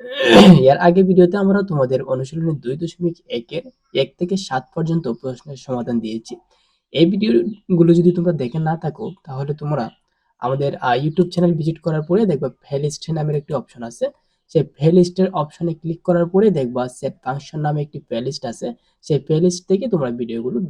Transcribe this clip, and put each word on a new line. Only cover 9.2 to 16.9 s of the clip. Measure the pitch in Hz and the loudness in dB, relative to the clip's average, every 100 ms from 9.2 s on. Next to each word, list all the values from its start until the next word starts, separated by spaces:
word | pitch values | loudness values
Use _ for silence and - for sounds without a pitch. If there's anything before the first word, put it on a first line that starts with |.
তাহলে | - 135 143 | -14 -10 -8
তোমরা | 151 147 147 113 - _ _ _ _ | -8 -4 -4 -6 -12 _ _ _ _
আমাদের, | 123 135 143 135 | -4 -2 -2 -4
আহ, | 131 123 | -2 0
YouTube | 151 156 175 | 0 0 -2
চ্যানেল | 175 175 | 0 0
ভিজিট | 165 156 156 | 0 -2 -4
করার | - 160 | -4 -4
পরে | 151 185 220 | -2 0 0
দেখবা | 139 135 - | 0 -4 -10
প্লেলিস্ট | _ 139 147 147 - | _ -6 -6 -8 -8
নামের | 160 151 147 | -6 -4 -4
একটি | 139 | -6
অপশন | 143 117 - | -8 -8 -14
আছে। | 120 - 269 - _ _ _ | -14 -6 -8 -8 _ _ _
সেই | 156 | -4
প্লেলিস্টের | - - 151 180 175 180 185 | -4 0 2 4 4 0 -2
অপশনে | 190 151 - 170 | -2 -6 -6 -6
ক্লিক | 160 165 165 | -6 -8 -6
করার | - 175 170 | -2 0 0
পরে | 190 220 | 2 2
দেখবা | 160 127 123 | 2 -2 -4
সেট | 123 | -6